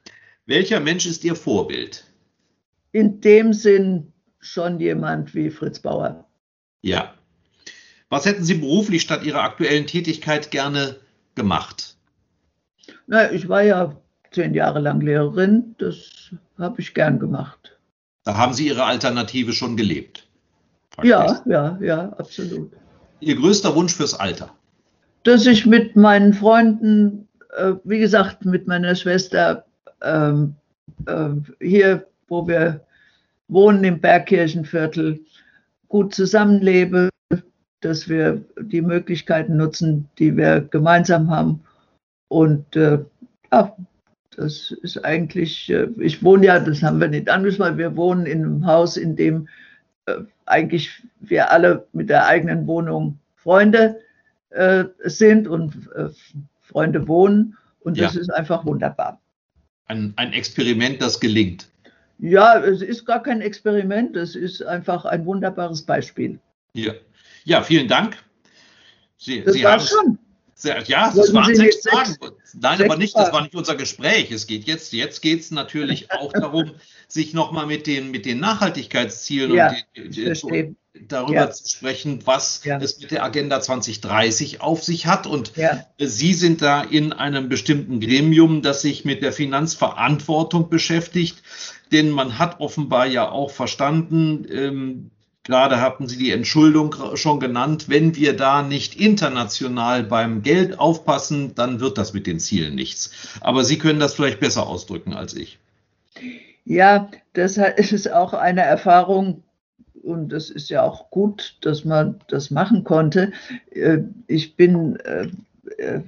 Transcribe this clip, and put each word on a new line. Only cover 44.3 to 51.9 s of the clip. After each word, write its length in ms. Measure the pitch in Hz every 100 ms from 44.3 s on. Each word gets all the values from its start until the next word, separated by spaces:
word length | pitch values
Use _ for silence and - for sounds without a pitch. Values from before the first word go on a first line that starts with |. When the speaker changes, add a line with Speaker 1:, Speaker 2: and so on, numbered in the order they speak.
| -
Speaker 2:
das 340 | 151 - - -
ist 220 | 180 -
eigentlich, 640 | 147 160 160 185 170 - -
äh, 160 | - - 233
ich 240 | 165 -
wohne 220 | 180 196 190
ja, 120 | 175
das 240 | 151 147
haben 180 | 156 156
wir 80 | 165
nicht 200 | 147 147
angesprochen, 500 | 180 196 196 180 156
wir 180 | 165 147
wohnen 300 | 175 180 165
in 180 | 160
einem 220 | 156 147 156
Haus, 300 | 160 170 170
in 180 | 165
dem, 340 | 151 160 160 156 - - _ _ _ -
äh, 80 | - - _ -
eigentlich 560 | - 156 170 - - - _
wir 320 | - - -
alle 340 | 170 175 156 -